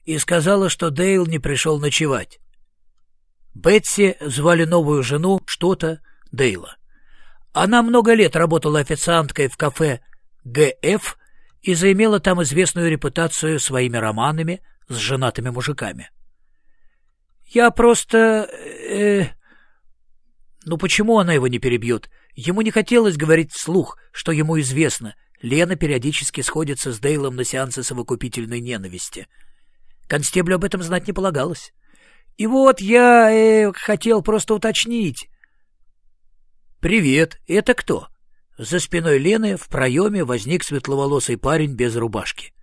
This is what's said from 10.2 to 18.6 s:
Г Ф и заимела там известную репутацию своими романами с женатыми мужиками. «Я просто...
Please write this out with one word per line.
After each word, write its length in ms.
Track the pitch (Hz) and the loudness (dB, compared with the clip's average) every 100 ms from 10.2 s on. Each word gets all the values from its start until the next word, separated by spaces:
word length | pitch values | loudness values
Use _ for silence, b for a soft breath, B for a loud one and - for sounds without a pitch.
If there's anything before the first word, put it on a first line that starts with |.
| _ - | _ -20
Г 320 | 123 127 143 - | -4 2 2 2
Ф 340 | 147 208 - - _ - - _ | -2 -2 -4 -12 _ -20 -20 _
и 120 | - | -4
заимела 460 | 170 196 196 220 208 | 2 2 4 2 2
там 240 | 190 180 | 0 0
известную 480 | 147 147 180 175 165 | 0 0 0 0 -2
репутацию 680 | 156 143 170 165 - 156 151 | -2 -4 -2 -4 -2 -4 -2
своими 380 | - 131 127 117 | -2 -2 -2 -2
романами 640 | 110 107 135 156 165 185 - _ - | -4 -2 -2 -2 -6 -8 -14 _ -12
с 60 | |
женатыми 540 | 120 113 135 127 - 123 | -8 -4 -2 -2 -4 -6
мужиками. 640 | 123 135 143 107 64 - - - _ _ _ _ _ - _ _ _ _ _ - | -6 -6 -6 -8 -10 -18 -20 -20 _ _ _ _ _ -20 _ _ _ _ _ -2
«Я 220 | 233 233 | 4 4
просто... 800 | 233 240 233 - 226 226 220 208 - | 6 4 4 2 4 4 2 -4 -12